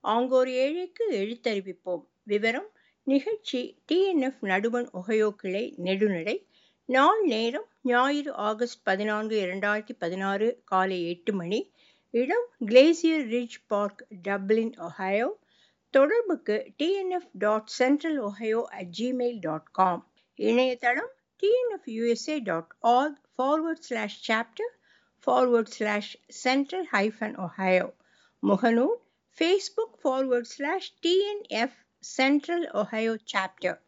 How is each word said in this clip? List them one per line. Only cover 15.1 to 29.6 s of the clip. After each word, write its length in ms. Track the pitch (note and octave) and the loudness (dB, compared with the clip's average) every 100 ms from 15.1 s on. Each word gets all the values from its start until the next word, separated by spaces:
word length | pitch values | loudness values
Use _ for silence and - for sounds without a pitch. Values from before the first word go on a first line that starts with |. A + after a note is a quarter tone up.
| G3+ C4 G#4+ _ _ _ _ _ | 0 -2 -6 _ _ _ _ _
தொடர்புக்கு 840 | C4+ C#4+ A4+ A4+ D#4+ - G#3+ - _ | 4 4 4 0 -4 -2 -4 -6 _
டி 180 | D#4 | -2
என் 180 | G4 F#4 | -2 -2
எஃப் 180 | F4+ F4+ | -6 -8
டாட் 340 | F#3 G#3 G#3+ G#3+ | -4 0 0 -4
சென்ட்ரல் 560 | - B3+ D4 E4 D4 | 0 2 2 0 -4
ஒஹையோ 420 | G#3 G3+ A3+ A3+ | -6 -6 -2 -2
அட் 260 | A#3 G3 F3+ F3 | -4 -10 -14 -6
ஜிமெயில் 380 | A#3+ B3+ A#3+ A#3 | -4 -2 -4 -4
டாட் 280 | E3+ D#3 _ | -6 -6 _
காம். 400 | - F#3 E3+ - _ _ - | 2 2 2 -8 _ _ -4
இணையதளம் 760 | G#3 A#3 B3+ B3 A#3+ B3+ A#4+ C5 _ _ | 0 2 2 0 -2 -2 -4 -14 _ _
டி 100 | G4 | 2
என் 240 | A#4+ B4 | 2 0
எஃப் 160 | G4 - | -4 -8
யூ 180 | A3 A#3 | -4 0
எஸ் 220 | A3+ - | 0 -2
ஏ 120 | D4+ | -6
டாட் 360 | G#3 E3 E3 - | -2 -4 -4 -2
ஆர்க் 420 | A#3 B3 D4 C#4+ _ - | 2 4 2 -4 _ -4
ஃபார்வர்ட் 440 | C4 D#4 E4 D#4+ - | 0 0 -2 -6 -6
ஸ்லாஷ் 420 | A3+ G#3 - - | -6 -6 -8 -2
சாப்டர் 420 | A3 A#3 - A#4 _ _ _ _ _ - | -2 -2 -6 -8 _ _ _ _ _ 2
ஃபார்வர்ட் 460 | B3+ B3+ A#3 A3 - | 4 4 4 0 -4
ஸ்லாஷ் 380 | G#3 G#3 G#3 - _ | -2 -2 -6 -16 _
சென்ட்ரல் 600 | - B3+ C4+ C#4 F#4 E4+ | -6 0 0 0 -4 -2
ஹைஃபன் 560 | G#3 G#3 - G#3 - F3+ | 0 0 -2 -8 -6 -10
ஒஹையோ. 460 | - F#3+ F#3 - - _ _ _ _ | -2 2 2 2 -10 _ _ _ _
முகநூல் 600 | G3 G3 A#3 A#3 C#4 A#4+ _ _ _ - | 2 4 4 4 2 0 _ _ _ -2
Facebook 540 | E4 F#4+ | 2 2